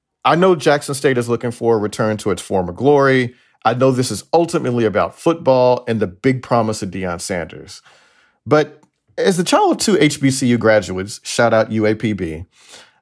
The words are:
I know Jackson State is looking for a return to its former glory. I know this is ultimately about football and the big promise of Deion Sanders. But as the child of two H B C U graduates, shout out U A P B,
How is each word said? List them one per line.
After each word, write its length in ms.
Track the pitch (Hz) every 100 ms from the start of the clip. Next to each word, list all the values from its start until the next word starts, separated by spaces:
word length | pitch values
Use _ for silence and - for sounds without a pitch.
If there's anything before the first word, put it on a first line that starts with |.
| _ _ 127
I 80 |
know 220 | 160 190 170
Jackson 400 | 156 143 - 139
State 240 | 147 123
is 100 | 117
looking 220 | 117 123
for 240 | 113 117 110
a 40 |
return 380 | 104 - 110 104
to 140 | 104
its 100 | 90
former 320 | - 98 90
glory. 640 | 87 131 143 135 131 120 - _ _
I 120 | 113 123
know 160 | 131
this 180 | 127 127
is 140 | 101 -
ultimately 520 | - - 170 123 120 107
about 340 | 98 85 -
football 640 | 165 165 160 131 127 123 -
and 120 | 113
the 80 | 101
big 340 | 92 135 127
promise 400 | - 120 110 104
of 80 | 101
Deion 320 | 92 92 87
Sanders. 600 | - 90 80 76 69 - _ _ _ _ _ _
But 380 | 117 151 147 - _ _ _ -
as 180 | 190 175
the 60 |
child 300 | 175 311 415
of 40 | 294
two 200 | - 185
H 200 | 151 147
B 120 | 139
C 160 | 131 123
U 100 | 120
graduates, 600 | 110 107 95 92 101 -
shout 300 | - - 117
out 180 | 113 110
U 140 | 110 107
A 100 | 110
P 180 | 113
B, 320 | 101 87 78 90 _ _ - - _